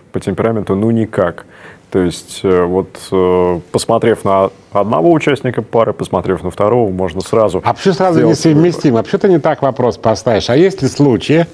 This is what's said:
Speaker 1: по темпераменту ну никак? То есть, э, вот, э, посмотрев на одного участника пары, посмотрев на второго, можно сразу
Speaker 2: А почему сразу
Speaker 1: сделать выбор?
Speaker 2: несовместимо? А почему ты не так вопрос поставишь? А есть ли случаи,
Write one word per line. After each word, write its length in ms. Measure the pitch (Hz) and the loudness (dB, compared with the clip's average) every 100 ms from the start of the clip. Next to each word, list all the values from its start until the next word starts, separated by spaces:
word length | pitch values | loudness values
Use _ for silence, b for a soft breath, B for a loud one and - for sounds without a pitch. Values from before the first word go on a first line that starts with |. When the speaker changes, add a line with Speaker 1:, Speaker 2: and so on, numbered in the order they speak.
| _ | _
Speaker 1:
по 80 | 95 | -8
темпераменту 560 | - 90 113 110 95 | -6 -2 -2 -2 -2
ну 160 | 98 110 | -2 0
никак? 540 | 113 110 110 90 85 - B B B - | 0 -2 -2 -2 -4 -16 B B B -6
То 80 | 98 | -2
есть, 400 | 90 82 - - | -2 -4 -14 -6
э, 220 | 98 90 | 0 2
вот, 340 | 87 92 95 - - | 2 -2 -4 -10 -4
э, 480 | 95 92 90 90 87 - | 0 2 2 0 -2 -4
посмотрев 540 | - - 113 113 107 | -6 0 0 2 0
на 260 | 101 98 98 - - | 0 2 0 -2 -6
одного 400 | 101 101 135 165 | -4 0 0 2
участника 500 | 160 151 143 127 120 | 2 2 -2 -2 -6
пары, 300 | 110 120 110 | -2 0 0
посмотрев 500 | 104 95 98 87 90 | -2 -4 -4 -2 -4
на 80 | 92 | -4
второго, 400 | - 104 123 110 | -2 0 2 0
можно 300 | 92 92 85 | -2 -4 -6
сразу 420 | - 117 107 87 | -2 0 2 0
Speaker 2:
А 100 | 117 | -4
почему 200 | - 190 | -2 -2
сразу 240 | 180 185 160 | 0 2 2
Speaker 1:
сделать 260 | 160 156 | 2 2
выбор? 120 | 165 151 | 2 4
Speaker 2:
несовместимо? 420 | 175 170 156 113 | 2 2 0 0
А 40 | |
почему 160 | - 196 | 0 0
ты 80 | 208 | 2
не 100 | 175 | 2
так 240 | 160 147 | 2 0
вопрос 360 | 139 120 123 - | -2 0 -2 0
поставишь? 520 | 113 107 - 107 - | 0 0 0 0 2
А 60 | 131 | 2
есть 260 | 185 190 | 2 2
ли 60 | 131 | -4
случаи, 580 | - 143 110 - 151 165 | 2 2 2 2 0 0